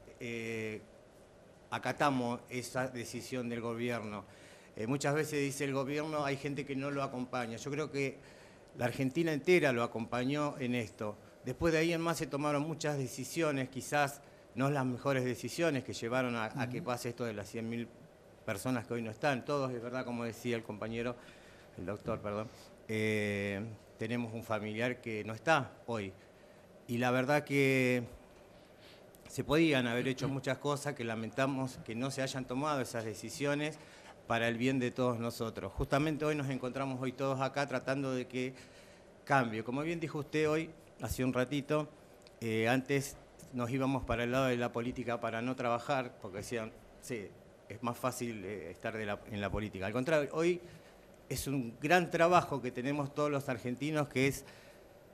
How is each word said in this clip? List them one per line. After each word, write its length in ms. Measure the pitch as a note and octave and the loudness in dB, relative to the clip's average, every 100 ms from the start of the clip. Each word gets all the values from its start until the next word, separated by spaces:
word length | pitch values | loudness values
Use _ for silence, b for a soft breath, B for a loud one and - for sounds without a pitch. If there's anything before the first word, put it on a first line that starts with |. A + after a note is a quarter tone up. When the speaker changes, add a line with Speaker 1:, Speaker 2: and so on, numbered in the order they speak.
| - - | -20 -10
Speaker 1:
eh, 600 | B2 A#2 A2+ A2+ A2 G#2+ - - - - - - - - - | -6 -4 -4 -2 -4 -6 -10 -20 -20 -20 -20 -20 -20 -20 -6
acatamos 680 | A#2 B2+ B2 D3 C3 A#2+ A#2+ - | -4 -2 4 4 4 2 -2 -4
esa 380 | B2+ A#2+ C3 B2+ | -6 -4 -2 -2
decisión 640 | B2+ A2 B2 - B2+ A#2+ | -4 -6 -8 -6 -4 -4
del 120 | A#2+ | -4
gobierno. 640 | A#2 A#2 A#2+ A#2 G#2+ G#2 F2+ b b b b - | -4 -2 -2 -2 -4 -8 -10 b b b b -6
Eh, 100 | A2 | -2
muchas 300 | C#3+ C#3+ D3 | 0 2 2
veces 240 | C#3+ D3 | 0 0
dice 260 | C#3 C#3 C#3 | 0 0 0
el 80 | |
gobierno, 500 | C3+ C3+ D3 D#3 D3+ | 0 0 -2 -2 0
hay 140 | C#3+ C3+ | 0 -2
gente 280 | C#3+ C#3+ C#3 | -4 -4 -4
que 100 | C3+ | -4
no 160 | C#3+ | -2
lo 100 | C#3 | -2
acompaña. 560 | C3+ B2+ B2 B2+ A2+ A2+ | -2 -4 -4 -2 -4 -6
Yo 140 | C#3+ | -6
creo 200 | D3+ C#3+ | -4 -4
que 260 | C#3 C3+ - b b b b b - | -2 -2 -4 b b b b b -2
la 80 | B2 | -2
Argentina 480 | A2+ C3 E3 E3 | 2 0 2 2
entera 400 | D3 F3 F3+ D3 | 2 6 6 8
lo 100 | A#2 | 4
acompañó 720 | A#2 A2 A#2 A#2+ B2+ D3 D3 C#3+ | 2 -2 -2 0 0 2 0 -2
en 160 | B2 B2 | 0 0
esto. 420 | G#2+ - G#2+ G#2 b b | -2 -4 -6 -6 b b
Después 300 | B2 C3 E3 | -8 0 2
de 60 | D#3 | 4
ahí 120 | E3 | 4
en 80 | E3 | 2
más 180 | E3+ D#3+ | 0 0
se 80 | D3+ | -2
tomaron 340 | C#3 D3 C#3+ | 0 2 2
muchas 360 | D#3 D#3 D3+ C#3+ | 0 -2 0 0
decisiones, 720 | B2+ - B2 E3+ D#3 C3+ B2+ | -2 -4 -6 0 2 2 -2
quizás 520 | B2+ - D3 C#3 - b b b | -4 0 2 2 0 b b b
no 160 | - C3+ | 0 2
las 160 | D3 B2+ | 2 0
mejores 400 | A#2+ C#3 C3+ B2+ | 0 2 2 2
decisiones 580 | A#2 A#2+ - E3 C3+ | -2 -4 0 2 2
que 100 | - | -2
llevaron 420 | G#2 A#2 B2+ B2 A#2 | -6 0 2 2 0
a, 100 | A2 C3+ | -2 -2
a 140 | A#2 | -4
que 80 | A#2 | -2
Speaker 2:
Ujú. 80 | B2 | -2
Speaker 1:
pase 240 | B2 B2 | -2 -4
esto 160 | A#2+ A#2 | -4 -4
de 80 | |
las 160 | G#2 G2 | -4 -6
cien 180 | A2+ A2+ | -6 -4
mil 220 | A#2 A#2 - - - - - - | -4 -6 -10 -20 -20 -20 -10 -4
personas 400 | G2+ C3 B2 G#2 | -2 0 -2 -2
que 80 | |
hoy 80 | A#2+ | -4
no 80 | A2+ | -4
están. 340 | A2 D3+ B2 | 0 0 2
Todos, 300 | C3 D3 C3 | 0 0 0
es 80 | B2 | -2
verdad, 240 | A#2+ B2+ A#2+ | -4 -4 -4
como 180 | A#2+ | -4
decía 320 | A#2 G#2+ A#2+ A#2 | -4 -4 -2 -2
el 80 | |
compañero, 520 | - G#2 A2 A#2 A#2+ B2 b b b b b - | -2 -6 -4 -2 -4 -6 b b b b b -8
el 80 | F2+ | -6
doctor, 360 | G#2 - A2 | -4 -4 -4
perdón, 260 | G2+ G2+ A2+ b b b - | -2 -4 -4 b b b -4
eh, 720 | A2 G#2+ G#2+ G#2 G2+ G2+ G2+ A2+ A2 - - | 0 2 2 2 0 0 -2 -4 -10 -14 -8
tenemos 340 | A2 A#2+ A2+ | -2 -2 -2
un 120 | A2+ A2 | -4 -2
familiar 560 | G#2+ G#2+ G#2+ B2 B2 | -2 -2 0 0 -2
que 240 | A#2 G#2+ G#2 | -4 -4 -4
no 80 | |
está 400 | A2+ E3 D3+ B2 - - | -2 4 4 4 -8 -4
hoy. 260 | A2+ G2 F#2+ b b b b b - - | -4 -4 -8 b b b b b -16 -4
Y 120 | A#2+ | 2
la 120 | B2 | 4
verdad 320 | B2+ B2+ D3 | 4 6 4
que 600 | C#3+ C#3 C3+ C3 B2+ B2 A#2 - - - - b b b b b b - - | 4 4 6 6 6 4 2 -10 -20 -20 -20 b b b b b b -20 -12
se 160 | - | -6
podían 440 | G#2 D3+ E3 C3+ B2 | 2 4 6 6 4
haber 200 | A#2+ B2 | 2 0
hecho 220 | B2+ C3 | 0 -2
muchas 300 | C3+ C3+ B2+ | -2 -2 -2
cosas 340 | D3 C#3+ D3 | 0 -2 -2
que 100 | B2+ | -4
lamentamos 760 | A#2 A2 A2 - C3+ C3 C3 - | -4 -4 -4 0 0 2 -4 -6
que 120 | - A2+ | -8 -4
no 160 | C3+ | -4
se 100 | C3+ | -2
hayan 240 | C3 C3+ B2+ | -2 -4 -4
tomado 340 | B2+ D3+ C#3+ | -2 0 0
esas 240 | A#2 A#2 | -2 -4
decisiones 720 | A2 G2+ A2+ - C#3+ C#3+ D3+ D3+ B B B B - | -4 -6 -8 -2 0 0 -2 -6 B B B B 0
para 200 | A#2 A#2 | 2 2
el 80 | A#2 | 2
bien 220 | B2+ C3+ | 2 4
de 120 | B2 | 2
todos 280 | B2 B2 A#2 | 2 2 2
nosotros. 540 | A#2 - A2+ G2+ F#2+ - | -2 -2 -4 -4 -6 -4
Justamente 480 | C#3 C#3+ D#3 C#3+ | 2 2 2 2
hoy 120 | D3+ D3+ | 0 0
nos 120 | C3+ | 0
encontramos 520 | B2+ B2+ C3 C3+ B2+ | -2 -4 -4 -4 -2
hoy 100 | C3 | -4
todos 300 | B2 C3+ C3 | -2 0 2
acá 260 | C3+ C#3 C#3 | 0 0 0
tratando 460 | B2+ C3+ C3+ C3+ | 0 0 0 0
de 140 | B2+ A#2+ | -2 -2
que 260 | B2+ B2+ C3 b b b b b - - | -4 -4 -6 b b b b b -10 4
cambie. 380 | C#3 A#2 A2 | 6 6 0
Como 180 | A2 C3 | -2 -2
bien 180 | D#3+ E3+ | -2 -2
dijo 200 | D#3 D#3 | -2 -4
usted 280 | C3+ D3+ D3+ | 0 2 4
hoy, 220 | D#3 D#3+ - - - | 2 -2 -10 -20 -8
hace 240 | A#2 - B2+ | -6 0 2
un 80 | |
ratito, 560 | B2 B2+ C#3+ - D3+ D3 - b b - - | 2 2 0 2 0 0 -8 b b -20 -6
eh, 300 | A2+ A2 A2+ | 0 4 6
antes 480 | C3 B2+ C#3 C3+ - - - - | 4 4 0 0 -10 -18 -20 -8
nos 180 | B2+ A#2 | -4 0
íbamos 340 | C3 C3 C3+ - | 2 2 0 0
para 180 | A#2 | 0
el 80 | A#2+ | 2
lado 140 | B2+ C3+ | 2 4
de 120 | B2 | 2
la 140 | A#2+ | 0
política 480 | A#2 A#2+ B2 A#2 A#2 | 0 -4 -4 -2 -2
para 220 | A2+ A2+ | -2 -2
no 140 | B2 B2+ | -2 0
trabajar, 600 | B2 A#2 - C#3 B2 - | 0 0 2 0 -2 -8
porque 160 | G#2 F#2+ | -10 -8
decían, 340 | G2+ A#2+ A2 - - - | -4 -4 -4 -10 -20 -16
"Sí, 260 | - A#2 F2+ - - - - | -8 -6 -8 -14 -20 -20 -14
es 160 | G#2 | -6
más 140 | A#2+ A#2+ | -4 0
fácil, 480 | B2+ - A#2+ A2 F#2 | -2 -2 -4 -4 -6
eh, 260 | G2+ E2 | -6 -8
estar 240 | F2 A2+ A2 | -6 -6 -4
de 120 | G#2 | -4
la, 120 | G2+ - | -4 -4
en 120 | G#2 | -2
la 80 | G2+ | -2
política". 380 | G2+ G#2 G2 F#2+ | 0 -2 -2 -2
Al 60 | |
contrario, 360 | A2+ B2+ D#3 C#3 | 0 2 2 2
hoy 280 | D#3 E3+ F3 b b b b b - - | 2 2 2 b b b b b -16 -6
es 200 | C3+ C#3 | -4 -2
un 280 | C#3 A#2 - | -2 -2 -2
gran 300 | D3 F3+ E3+ | 4 4 4
trabajo 500 | E3 E3+ F3 E3+ C3 | 4 8 6 4 -2
que 80 | A#2+ | -4
tenemos 460 | B2+ B2+ D3 C#3 D3+ | -2 -2 0 -2 0
todos 160 | D3 | 2
los 180 | C#3+ C3+ | 2 -2
argentinos, 580 | A#2+ B2 B2 D3 D3+ C#3+ | -2 -2 -2 0 0 2
que 200 | C3 C3+ | 4 4
es 180 | C#3 - b b b b b - | 4 -8 b b b b b -20